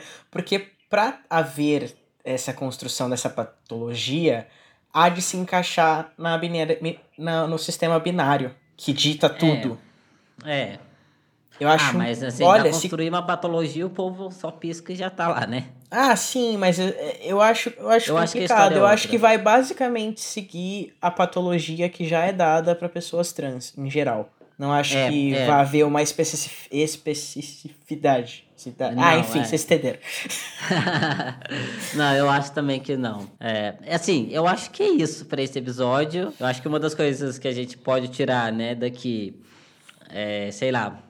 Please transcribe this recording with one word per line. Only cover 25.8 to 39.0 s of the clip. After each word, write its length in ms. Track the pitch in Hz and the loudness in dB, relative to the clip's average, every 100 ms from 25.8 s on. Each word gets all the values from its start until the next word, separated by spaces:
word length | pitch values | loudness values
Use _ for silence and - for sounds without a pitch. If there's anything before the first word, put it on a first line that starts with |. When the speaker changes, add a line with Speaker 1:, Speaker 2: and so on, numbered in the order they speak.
| 147 | 4
Speaker 1:
uma 160 | 147 | 2
especific-, 640 | 147 - 156 151 - - - | 0 0 -2 -4 -8 -12 -8
especificidade. 1700 | 139 156 - 156 147 - 147 143 - 151 - _ 147 147 127 117 - _ | -2 -2 -2 -6 -6 -8 -12 -12 -16 -20 -20 _ -2 2 2 -2 -12 _
Cida-, 360 | _ 127 - 127 | _ -18 -6 -4
Speaker 2:
Não, 120 | 120 | 2
Speaker 1:
ah, 140 | 170 165 | 4 4
enfim, 200 | 170 151 | 2 0
Speaker 2:
é. 60 | |
Speaker 1:
vocês 200 | 143 156 | 0 0
entenderam. 340 | - 165 127 - | 2 2 2 -6
Speaker 2:
<laughs> 1900 | - - - - - - - 170 156 156 156 135 127 127 - 135 127 - - | -10 -10 -8 -10 -10 -10 -2 0 0 0 -2 -2 -6 -10 -10 -8 -8 -10 -6
Não, 200 | 151 143 | 0 2
eu 140 | 139 143 | 4 4
acho 240 | 143 143 | 2 0
também 280 | 156 143 131 | -4 -2 -4
que 160 | 127 135 | -4 -4
não. 320 | 120 104 101 - | -4 -6 -12 -10
É, 340 | 113 110 104 - | -4 -2 -4 -8
é 120 | - | -6
assim, 340 | 165 170 160 104 | -4 0 0 0
eu 160 | 147 170 | 0 0
acho 240 | 185 - | 0 -4
que 120 | - | -2
é 60 | 403 | 2
isso 360 | 320 156 - - | 2 0 -4 -8
pra 160 | 143 | -6
esse 160 | 135 139 | -4 -6
episódio. 760 | 123 120 123 131 151 175 185 - | -8 -2 0 2 0 -4 -6 -4
Eu 80 | 127 | -4
acho 140 | 127 | -2
que 80 | 156 | -2
uma 120 | 151 | -2
das 140 | 156 | -2
coisas 440 | 156 151 127 143 123 | 0 0 0 -4 -6
que 100 | 135 | -6
a 40 | |
gente 240 | 123 123 - | -6 -8 -8
pode 300 | - 131 123 | -2 0 -2
tirar, 440 | 127 131 123 113 | -4 0 0 0
né, 220 | 110 117 | -2 -4
daqui, 640 | 120 123 123 | -4 -6 -6